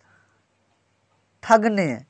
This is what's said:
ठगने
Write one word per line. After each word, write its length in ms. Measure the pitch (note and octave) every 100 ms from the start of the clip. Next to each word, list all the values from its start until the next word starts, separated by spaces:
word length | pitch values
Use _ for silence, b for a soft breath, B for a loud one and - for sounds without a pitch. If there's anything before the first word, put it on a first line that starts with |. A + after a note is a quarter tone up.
| _ _ _ _ _ _ _ _ _ _ _ _ _ _
ठगने 640 | - A3+ A3 G3+ D#3+ A#2